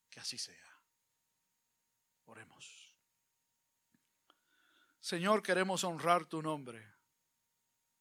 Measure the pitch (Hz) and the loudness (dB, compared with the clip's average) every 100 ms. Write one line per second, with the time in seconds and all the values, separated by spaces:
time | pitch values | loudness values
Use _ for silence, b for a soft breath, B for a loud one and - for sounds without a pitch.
0 | _ - - 120 - - - - _ _ | _ -10 -8 -6 -8 -12 -20 -20 _ _
1 | _ _ _ _ _ _ _ _ _ _ | _ _ _ _ _ _ _ _ _ _
2 | _ _ - 113 110 - - - - _ | _ _ -20 -20 -20 -20 -20 -18 -20 _
3 | _ _ _ _ _ _ _ _ _ _ | _ _ _ _ _ _ _ _ _ _
4 | _ _ _ b b b b b b b | _ _ _ b b b b b b b
5 | - 170 185 214 202 180 190 180 185 160 | -6 0 4 4 4 4 4 2 0 0
6 | 160 175 156 160 156 151 123 113 110 - | 4 4 4 -4 -4 -4 -8 -16 -18 -20
7 | _ _ _ _ _ _ _ _ _ _ | _ _ _ _ _ _ _ _ _ _